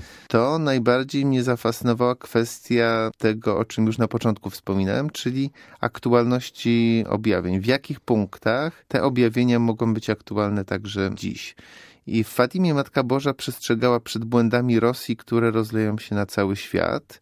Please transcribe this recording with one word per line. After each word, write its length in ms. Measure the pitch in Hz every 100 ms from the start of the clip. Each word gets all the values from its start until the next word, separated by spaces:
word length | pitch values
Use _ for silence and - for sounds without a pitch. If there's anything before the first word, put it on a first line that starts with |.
| - - -
to 300 | 113 127 160
najbardziej 680 | 151 131 117 127 131 139 139
mnie 160 | 131
zafascynowała 720 | 123 120 117 113 123 113 123
kwestia 960 | 123 - 117 113 - - 120 117 113 113 -
tego, 400 | 110 110 110 98
o 60 |
czym 220 | 110 - 110
już 120 | 110
na 100 | 110
początku 420 | 117 117 104 101
wspominałem, 600 | - - 98 95 117 151
czyli 400 | - 123 131 135 - - -
aktualności 1200 | 117 - 120 120 120 123 - - 120 117 117 113 104
objawień. 520 | 104 110 90 90 95
W 60 | 107
jakich 340 | 139 - 143
punktach 840 | - 110 95 - 110 123 156 - -
te 140 | -
objawienia 560 | 139 123 117 120 123 120
mogą 360 | 117 110 117
być 160 | 110 -
aktualne 540 | 107 - 104 104 104
także 460 | 95 98 101 101 98
dziś? 420 | 95 95 - - - - - - - -
I 180 | 110
w 40 | 107
Fatimie 460 | - 123 185 180
Matka 280 | 143 135 139
Boża 320 | 123 135 143
przestrzegała 640 | 131 - - - 113 123 120
przed 240 | - 110
błędami 560 | 113 120 117 120 123 113
Rosji, 360 | 117 123 - 113
które 340 | - 117 117
rozleją 480 | 113 110 110 107 107
się 160 | -
na 120 | 104 101
cały 300 | - 98 101
świat. 640 | - 90 85 - - -